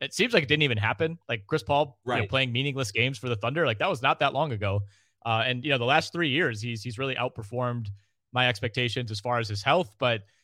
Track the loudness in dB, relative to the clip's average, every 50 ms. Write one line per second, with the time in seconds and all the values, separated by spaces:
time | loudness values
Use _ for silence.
0 | -10 -6 0 0 2 4 4 4 4 4 4 4 4 2 2 2 0 0 0 0
1 | 0 -2 -2 -4 _ -6 -6 -6 -4 -2 -2 -2 0 2 2 2 2 0 -4 _
2 | -6 -2 -2 -2 0 0 0 0 2 2 0 0 -2 -2 -2 -2 -4 -2 0 0
3 | 0 0 0 -4 -4 -4 -4 -2 -2 -2 0 0 2 0 0 0 0 0 0 2
4 | 2 2 2 4 2 2 2 2 0 0 -2 -2 0 0 0 0 -2 -4 _ _
5 | _ _ _ _ -4 0 0 2 2 0 -2 -2 -2 0 0 2 2 4 4 2
6 | 2 0 -2 -2 -2 0 0 0 0 0 -2 -4 -6 -6 -6 -6 -8 -8 -6 -6
7 | -4 -4 -2 -2 -4 -4 -4 -8 -12 -8 -4 -4 -2 -2 -2 -4 -6 -8 -10 -12
8 | _ _ _ _ _ _ 0 2 2 2 2 0 -2 -4 -2 0 -2 0 -2 -4
9 | -4 -4 -6 -6 -4 -2 -2 -2 -2 -2 -4 -2 2 2 2 2 2 -2 -4 -2
10 | 0 0 0 0 -4 _ _ _